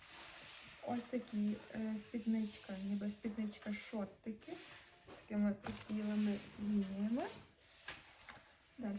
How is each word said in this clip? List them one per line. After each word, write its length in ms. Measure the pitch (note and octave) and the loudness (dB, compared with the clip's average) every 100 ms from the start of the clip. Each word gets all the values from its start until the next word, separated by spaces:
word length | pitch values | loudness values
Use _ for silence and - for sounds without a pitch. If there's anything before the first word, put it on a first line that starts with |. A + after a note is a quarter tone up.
| - - - - - - - - - | -16 -14 -14 -12 -12 -12 -12 -8 -2
ось 160 | A#3+ - | -2 0
такі, 460 | B3 - G#3 G#3 G#3+ - | -2 0 2 4 2 -2
е, 220 | A3 A3 G#3+ | -2 0 -2
спідничка, 760 | G#3 A#3+ A3+ A3+ G#3+ - - F#3+ | -2 0 4 4 4 -2 -6 -2
ніби 240 | G3 G3+ G#3 | 0 2 0
спідничка, 640 | - A3+ G#3+ G#3+ - G#3+ | -2 -2 0 -2 -2 -4
шортики 800 | G#3 - A3 G3 - A3+ G#3+ - F4+ - - - - - | -4 -2 -2 -2 -4 -6 -6 -8 -10 -10 -16 -18 -20 -18
з 40 | |
такими 420 | - - G#3 G#3 G3+ - G#3 - | -14 0 4 6 4 -2 -4 -2
білими 460 | G#3+ G#3 G#3 G#3 G3+ - - | 0 2 4 4 2 -2 -2
лініями. 640 | G#3 G#3 F#3+ G3 G#3 B3 F#4+ - - - - - - - - - - - - - - - | 4 4 4 2 2 4 2 -4 -14 -20 -20 -16 -12 -12 -14 -16 -14 -14 -18 -20 -18 -6
Далі 180 | A3 | -4